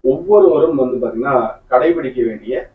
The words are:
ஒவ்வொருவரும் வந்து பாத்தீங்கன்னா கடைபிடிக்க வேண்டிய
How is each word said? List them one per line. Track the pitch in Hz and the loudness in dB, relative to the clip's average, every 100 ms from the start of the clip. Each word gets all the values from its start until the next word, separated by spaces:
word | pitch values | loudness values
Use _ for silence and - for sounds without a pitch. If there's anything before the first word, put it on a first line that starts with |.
| 131 | 0
ஒவ்வொருவரும் | 151 180 208 185 147 165 143 | -2 2 4 6 4 0 0
வந்து | 127 120 | -2 -2
பாத்தீங்கன்னா | 113 113 139 131 110 - _ | -6 -4 -2 -2 -2 -8 _
கடைபிடிக்க | - 165 170 135 123 113 | 0 2 0 -4 -4 -4
வேண்டிய | 104 104 135 - | -4 -8 -8 -8